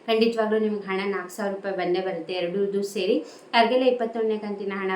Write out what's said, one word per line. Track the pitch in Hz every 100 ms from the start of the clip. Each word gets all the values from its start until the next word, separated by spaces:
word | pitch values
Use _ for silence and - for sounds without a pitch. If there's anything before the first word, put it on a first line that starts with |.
| -
ಖಂಡಿತವಾಗ್ಲೂ | 226 226 226 214 220
ನಿಮ್ಗೆ | 214 208 190
ಹಣ | 190
ನಾಲ್ಕು | 202 185 175
ಸಾವಿರ | - 196
ರೂಪಾಯಿ | 196 202 185
ಬಂದೇ | 175 180
ಬರುತ್ತೆ, | 190 170 160
ಎರಡೂ | 185 175 190 202 202
ಸೇರಿ. | 196 208 190 277 - - -
ಯಾರಿಗೆಲ್ಲ | 240 220 254
ಇಪ್ಪತ್ತೊಂದನೇ | 262 240 233 233 220 214
ಕಂತಿನ | 208 196 202 196
ಹಣ | 190